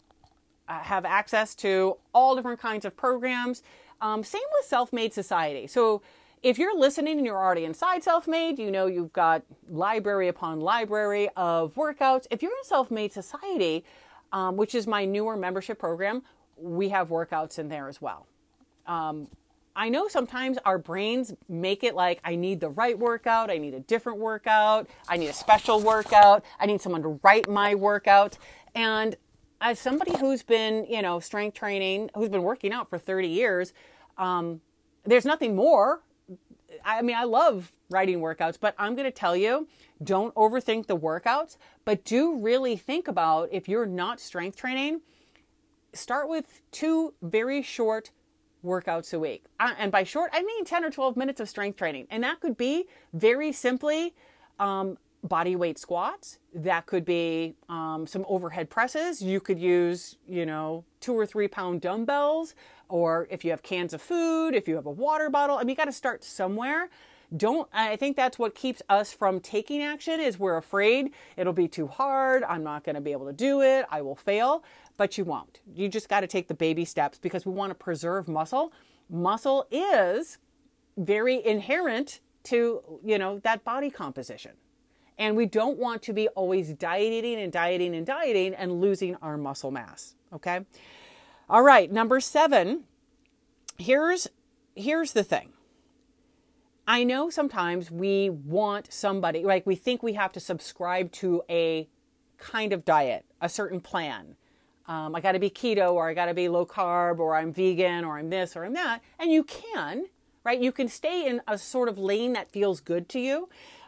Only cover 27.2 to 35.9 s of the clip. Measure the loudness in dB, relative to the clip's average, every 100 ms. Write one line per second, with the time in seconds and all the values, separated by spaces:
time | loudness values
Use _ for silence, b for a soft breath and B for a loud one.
27.2 | 8 8 6 2 2 2 2 2 6 8
28.2 | 6 0 B B B -2 0 2 0 -4
29.2 | _ _ _ -4 -2 0 -2 -2 -2 0
30.2 | 0 0 2 2 2 -2 -2 -2 -2 -2
31.2 | -4 -6 -6 -6 -4 -2 -2 -2 -4 -4
32.2 | -2 0 -2 -2 -4 -4 -6 -8 -4 -2
33.2 | 0 0 2 2 -2 b b b b -6
34.2 | -2 -2 -4 -8 -14 _ _ _ 4 4
35.2 | 4 0 0 4 6 6 6